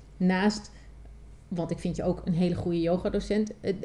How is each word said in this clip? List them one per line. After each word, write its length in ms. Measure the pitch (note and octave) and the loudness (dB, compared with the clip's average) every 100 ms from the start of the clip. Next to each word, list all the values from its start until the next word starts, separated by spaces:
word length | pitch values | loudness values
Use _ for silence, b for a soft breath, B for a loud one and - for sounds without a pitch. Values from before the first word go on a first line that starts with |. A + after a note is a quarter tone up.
| B - | B 2
naast 540 | F#3 F#3 G#3 G#3 - b b - - - - - - | 4 6 4 2 -8 b b -18 -18 -18 -18 -18 -8
want 240 | E3+ E3 | -4 -2
ik 80 | E3+ | -2
vind 160 | F3+ - | -2 0
je 80 | |
ook 180 | - F3 - | 0 0 0
een 80 | |
hele 220 | E3+ F3+ F3 | 2 2 2
goede 260 | F3+ E3+ | 0 0
yogadocent, 680 | E3 F3+ G#3 G3+ - G#3 G#3+ - | 2 2 0 -2 0 0 0 -2
eh, 120 | - F#3+ | -4 -4